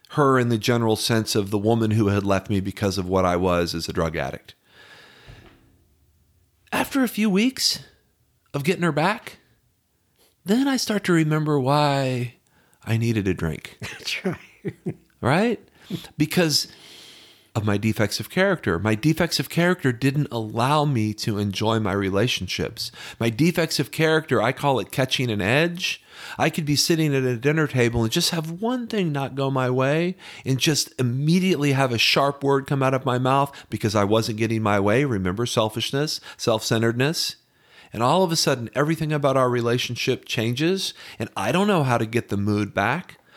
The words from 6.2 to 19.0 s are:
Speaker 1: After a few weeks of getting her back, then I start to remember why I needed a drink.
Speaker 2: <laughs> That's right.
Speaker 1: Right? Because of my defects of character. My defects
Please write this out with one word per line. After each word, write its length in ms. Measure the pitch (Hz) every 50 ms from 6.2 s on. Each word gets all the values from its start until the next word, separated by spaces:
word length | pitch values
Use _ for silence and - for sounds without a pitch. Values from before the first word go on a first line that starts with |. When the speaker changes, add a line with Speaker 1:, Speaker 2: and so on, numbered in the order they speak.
| _ _ _ _ _ _ _ _ _ _
Speaker 1:
After 320 | - - 262 - - 269 262
a 40 |
few 220 | 214 - 208 214 220
weeks 500 | 180 196 220 262 262 - - - - - - - _ _ _ _ _ _ _ _ _ _ _ _ -
of 100 | 143 135
getting 200 | 165 - 151 175
her 80 | 165
back, 460 | 143 147 156 190 220 240 - - - - _ _ _ _ _ _ _ _ _ _ _ _ _ _ _ _ _ _ _ _ _
then 220 | 175 208 254 269
I 100 | 277 269
start 260 | 247 - - 214 202 -
to 80 | 185 175
remember 460 | 160 160 151 151 156 151 151 147 143
why 760 | 127 131 143 151 147 143 139 139 135 131 127 120 123 120 - _ _ _ _ _ _ _ _ _ -
I 140 | 101 110
needed 300 | 110 117 117 113 107 95
a 60 | 98 87
drink. 440 | - 85 80 76 - - - -
Speaker 2:
<laughs> 40 | _
That's 440 | - - - - - - - - -
right. 720 | 185 160 - - - _ _ - 196 - - _ 175 - - _ _ _ _
Speaker 1:
Right? 480 | - 117 143 180 220 240 214 - - _ _ _ - - 180 - - - -
Because 500 | - 151 156 - 180 175 156 135 - - - - - - - - - - - - - - - - _ _ _ _
of 100 | 110 104
my 120 | 107 101
defects 420 | 104 107 110 107 - 107 98 - -
of 100 | 107 -
character. 480 | - 185 190 202 185 - - 104 82 85
My 160 | 98 110 110
defects 440 | 107